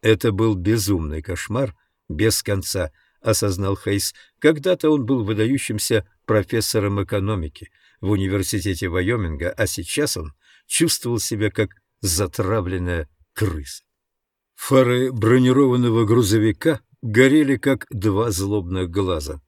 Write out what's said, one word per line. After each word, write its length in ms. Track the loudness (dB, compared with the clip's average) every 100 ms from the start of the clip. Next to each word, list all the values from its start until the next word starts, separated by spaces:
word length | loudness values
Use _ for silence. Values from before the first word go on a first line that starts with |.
"Это 300 | 2 2 2
был 240 | 2 0 0
безумный 640 | 0 0 0 -2 -2 -8
кошмар 540 | -8 -10 -6 -4 -4 -8 _ _ _
без 320 | 0 0 0
конца", 500 | -2 -4 -4 -4 -6 _ _ _
осознал 560 | -2 0 0 -2 -2 -4
Хейс. 360 | -2 -2 -2 -10 -20 _
Когда-то 500 | 2 2 0 0 2
он 160 | 2 2
был 180 | -2
выдающимся 840 | 0 0 0 0 -4 -6 0 -2 -2 _ 0
профессором 800 | 0 2 -2 0 0 0 -2
экономики 680 | -2 -2 -2 -2 -6 -10 -20 _ _ _
в 100 | -2
университете 760 | 0 0 0 -2 -2 -2 -4 -2
Вайоминга, 600 | -2 0 -2 -2 -4 -6
а 180 | -2 -4
сейчас 500 | -4 -6 -2 -2 -4
он 160 | -8 -14 _ _ _
чувствовал 540 | 0 0 0 -2 -4
себя 300 | -4 -2 -2
как 220 | 0 -4 _ _ _
затравленная 1080 | -4 -2 -2 -2 -2 -2 -2 -4 -2 -4 -6 _ _
крыса. 500 | -4 -4 -4 -10 -16 _ _ _ _ _ _ _ _
Фары 560 | 2 4 4 2 0
бронированного 920 | 0 4 6 6 4 4 4 2 2 4
грузовика 760 | 4 4 4 2 2 -2 -2 _ _
горели, 560 | -2 4 6 6 4 0
как 280 | 0 -2 -4
два 420 | -4 0 0 0
злобных 580 | -2 -2 -2 -2 -4 -4
глаза. 520 | -2 -2 -2 -6 -12